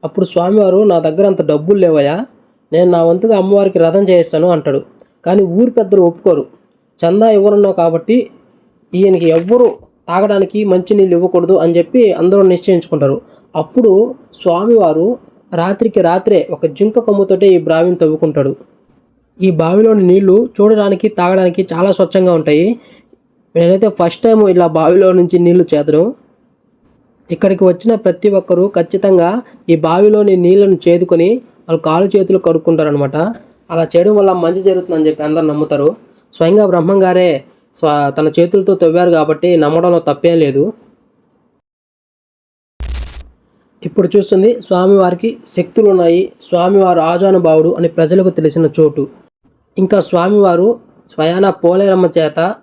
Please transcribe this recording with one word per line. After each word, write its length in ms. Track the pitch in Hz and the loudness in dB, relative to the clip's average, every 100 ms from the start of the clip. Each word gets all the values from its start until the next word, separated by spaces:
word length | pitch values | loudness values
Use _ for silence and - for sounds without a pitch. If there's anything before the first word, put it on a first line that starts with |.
అప్పుడు 200 | 160 - | -8 -4
స్వామివారు, 600 | 185 - 175 214 196 185 | -4 -2 0 0 2 2
"నా 140 | 214 170 | 2 0
దగ్గర 280 | 160 156 202 | 0 0 0
అంత 160 | 180 | 0
డబ్బులు 360 | 147 151 156 202 | -2 -2 0 0
లేవయ్యా, 480 | 180 156 139 170 254 _ _ _ _ | 2 2 0 -4 -8 _ _ _ _
నేను 180 | 156 180 | 0 2
నా 120 | 175 | 2
వంతుగా 340 | 165 180 226 208 | 0 0 0 0
అమ్మవారికి 420 | 190 202 196 185 | 0 0 0 0
రథం 300 | 165 180 196 | 0 0 2
చేయిస్తాను," 420 | 180 165 160 175 | 2 0 -2 0
అంటాడు. 320 | 170 147 139 - _ _ _ - | 0 -2 -6 -8 _ _ _ -2
కానీ 160 | 196 | 0
ఊరి 280 | 185 175 247 | 0 0 0
పెద్దలు 320 | - 202 202 | 0 0 2
ఒప్పుకోరు. 440 | 170 170 190 151 135 _ _ _ _ _ 170 | 2 0 -2 -2 -4 _ _ _ _ _ -2
"చందా 240 | 196 226 | 0 2
ఇవ్వనున్నావు 440 | 208 202 202 202 | 2 2 2 0
కాబట్టి 560 | 185 165 165 165 240 233 _ _ _ _ _ _ | 0 -2 -2 -2 -2 -2 _ _ _ _ _ _
ఈయనకి 320 | 180 196 185 165 | 0 2 2 2
ఎవ్వరు 520 | 160 175 240 240 - _ _ - | 0 0 2 2 -2 _ _ -6
తాగడానికి 560 | 175 202 202 190 208 | -2 -2 -2 -2 -4
మంచినీళ్ళు 520 | 208 185 180 208 190 170 | -2 -2 0 0 2 0
ఇవ్వకూడదు" 360 | 180 185 175 | 0 -2 0
అని 240 | 190 165 170 | 0 2 0
చెప్పి 360 | 165 254 220 | 0 2 2
అందరూ 300 | 160 170 196 | 2 0 2
నిశ్చయించుకుంటారు. 800 | 196 180 190 180 - 156 139 139 _ _ _ 156 | 2 0 0 -2 -2 -4 -2 -4 _ _ _ -10
అప్పుడు 580 | 156 - 226 190 240 254 _ - | -4 0 2 2 0 -6 _ -6
స్వామివారు 760 | 185 170 214 233 175 156 185 247 _ _ _ | -4 -2 0 2 2 0 -2 -4 _ _ _
రాత్రికి 460 | 170 175 202 226 208 | -6 -4 -2 -2 0
రాత్రే 460 | 170 180 185 196 - | 0 0 0 0 -2
ఒక 160 | 170 165 | -6 -6
జింక 320 | 147 208 233 | -2 -2 -2
కొమ్ముతోటే 500 | 233 202 196 190 196 | -2 -2 0 2 2
ఈ 100 | 180 | 2
బావిని 380 | 160 160 175 180 | 0 0 0 0
తవ్వుకుంటాడు. 600 | 160 156 160 151 135 - - _ _ _ _ _ _ _ | -2 0 -2 -2 -4 -6 -14 _ _ _ _ _ _ _
ఈ 80 | 190 | -2
బావిలోని 520 | 160 165 190 226 214 | 0 0 2 2 2
నీళ్లు 460 | 180 185 196 196 247 - | 2 2 4 2 0 0
చూడడానికి, 480 | 202 220 202 190 214 | 0 2 0 -2 -4
తాగడానికి 580 | 214 175 190 185 170 185 | -2 -2 0 0 -2 -6
చాలా 200 | 165 190 | -2 -2
స్వచ్ఛంగా 400 | 190 180 190 185 | 0 0 0 0
ఉంటాయి. 480 | 165 156 151 185 233 _ _ _ _ _ _ _ 165 | 0 0 0 0 -4 _ _ _ _ _ _ _ -2
నేనైతే 320 | 170 190 214 | 0 2 0
ఫస్ట్ 340 | 208 170 - | 0 -4 0
టైమ్ 260 | 226 220 208 | 0 2 2
ఇలా 180 | 180 170 | 2 2
బావిలో 460 | 160 160 180 185 | 2 2 2 4
నుంచి 260 | 185 175 175 | 2 2 0
నీళ్లు 260 | 170 175 170 | 2 2 0
చేదడం. 400 | 151 147 151 196 285 _ _ _ _ _ _ _ _ _ _ _ | -2 0 0 -2 -6 _ _ _ _ _ _ _ _ _ _ _
ఇక్కడికి 340 | 170 196 190 | -2 -2 2
వచ్చిన 300 | 185 180 220 | 0 0 -2
ప్రతి 360 | 220 190 180 208 | 0 -2 -2 0
ఒక్కరూ 380 | 196 185 180 196 | -2 -2 -2 0
ఖచ్చితంగా 720 | 190 170 190 196 185 170 220 - - - | -2 -4 -2 0 2 0 -2 -8 -18 -2
ఈ 80 | 165 | -2
బావిలోని 600 | 160 175 208 214 202 185 | 0 2 2 2 2 2
నీళ్లను 420 | 175 190 202 180 175 | 2 2 2 2 2
చేదుకొని 520 | 170 180 170 175 247 - _ - | 0 0 0 0 -2 -8 _ -6
వాళ్ళు 140 | 165 | -4
కాలు 220 | 160 160 | -2 -2
చేతులు 340 | 196 202 185 190 | 0 0 0 -2
కడుక్కుంటారనమాట. 760 | 190 165 160 165 151 147 139 151 180 233 - _ _ | 0 -2 -2 -2 0 -2 -4 -4 -4 -6 -18 _ _
అలా 160 | 165 160 170 | -6 -2 0
చేయడం 200 | 185 208 | 2 2
వల్ల 160 | 196 | 2
మంచి 300 | 180 165 180 | 0 -2 0
జరుగుతుందని 440 | 190 185 180 165 156 | 0 -2 -4 -2 -2
చెప్పి 160 | 156 | -2
అందరూ 240 | 151 156 156 | -4 -2 -2
నమ్ముతారు. 500 | 147 151 147 147 - _ _ _ | -2 -4 -2 -2 -4 _ _ _
స్వయంగా 320 | - 165 202 208 | -4 0 2 2
బ్రహ్మంగారే 800 | 175 165 196 190 180 180 139 - _ _ - | 0 0 0 2 2 0 -2 -6 _ _ -4
స్వ-, 340 | 160 147 143 139 | -2 0 -2 -2
తన 120 | 156 151 | -2 0
చేతులతో 360 | 170 196 190 | 0 0 0
తవ్వారు 360 | 190 170 170 175 | 0 0 2 0
కాబట్టి 460 | 170 151 156 175 170 | 0 0 -2 0 0
నమ్మడంలో 420 | 147 160 175 170 | 0 0 0 0
తప్పేం 400 | 160 139 170 170 | -2 -2 0 0
లేదు. 340 | 147 135 175 - _ _ _ _ _ _ _ _ _ _ _ _ _ _ _ _ _ _ _ _ - - - - - _ _ _ _ _ | 0 0 -4 -6 _ _ _ _ _ _ _ _ _ _ _ _ _ _ _ _ _ _ _ _ -12 -12 -12 -16 -20 _ _ _ _ _
ఇప్పుడు 240 | - - 180 208 | -6 -2 0 0
చూస్తుంది 460 | 196 190 208 233 | 0 0 0 -2
స్వామివారికి 760 | - 180 185 196 180 175 226 - - | -4 -2 2 2 2 -2 -6 -8 -10
శక్తులు 440 | - 175 - 208 | -8 -4 0 2
ఉన్నాయి, 420 | 190 170 170 190 _ | 2 2 0 -2 _
స్వామివారు 580 | - 175 180 196 190 170 | -6 -2 0 2 2 0
ఆజానుభావుడు 760 | 160 175 196 185 165 160 160 | 0 0 0 2 2 2 0
అని 140 | 170 170 | -2 -4
ప్రజలకు 420 | - 160 185 185 | -2 0 0 0
తెలిసిన 380 | - 156 156 160 - | 0 -2 0 -2 0
చోటు. 280 | 156 147 139 - _ _ _ _ _ - | 0 0 -10 -12 _ _ _ _ _ -6
ఇంకా 220 | 185 202 | -2 0
స్వామివారు 800 | - 175 180 208 196 170 196 240 _ _ _ | 0 -2 0 2 2 2 0 -2 _ _ _
స్వయాన 360 | - 160 180 196 | -4 -4 0 -2
పోలేరమ్మ 580 | - 170 185 196 185 180 170 | 0 0 0 0 0 0 0
చేత 360 | 156 151 170 220 | -2 -2 -6 -6